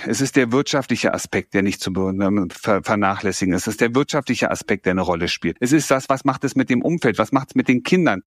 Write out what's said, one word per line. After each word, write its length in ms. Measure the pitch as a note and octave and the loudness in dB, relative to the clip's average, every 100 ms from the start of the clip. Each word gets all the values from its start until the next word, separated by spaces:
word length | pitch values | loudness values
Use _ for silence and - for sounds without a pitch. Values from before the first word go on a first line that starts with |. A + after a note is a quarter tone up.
| - | -4
es 160 | A2+ | -2
ist 140 | C3+ - | 0 2
der 160 | B2 | 2
wirtschaftliche 640 | B2+ C#3+ D3 B2+ A#2 A2+ | 2 0 -2 -2 -2 0
Aspekt, 400 | - - G#2 - | -2 -2 -4 -2
der 80 | G2+ | 0
nicht 200 | G2 F#2 | 0 -2
zu 120 | - | -4
be-, 160 | F#2 F#2+ | -2 -2
ähm, 400 | F#2+ G2 G2+ F#2 | 0 0 0 -2
ver-, 340 | - - G2 | -4 -2 0
vernachlässigen 720 | - G#2+ G2 G2 G2+ F#2 F#2+ | 0 0 0 0 -2 -2 0
ist. 100 | F2+ | 0
Es 120 | - G#2+ | -2 0
ist 60 | |
der 140 | A#2 A#2+ | 0 2
wirtschaftliche 560 | C#3+ D3+ - B2 - | 0 -2 -2 -2 -2
Aspekt, 340 | - - G2+ - | -2 -4 -2 0
der 60 | |
eine 100 | F#2 | 0
Rolle 260 | F2+ F2 E2+ | 0 -2 -2
spielt. 300 | - F2 D#2+ | -4 -4 -4
Es 120 | B2 | 2
ist 180 | D3+ - | 2 4
das, 200 | C3+ - | 0 0
was 160 | C3+ C#3+ | -2 -2
macht 180 | C3 | -2
es 120 | C#3 - | -2 0
mit 140 | B2 | 0
dem 120 | B2 | 0
Umfeld, 360 | - E3 C3 F#2+ | 0 0 0 0
was 120 | G#2+ | 0
macht's 240 | - C#3 B2+ | 0 -2 0
mit 120 | A#2+ | 2
den 160 | B2 | 0
Kindern, 380 | - F#3 D#3 F#2+ | 2 2 4 0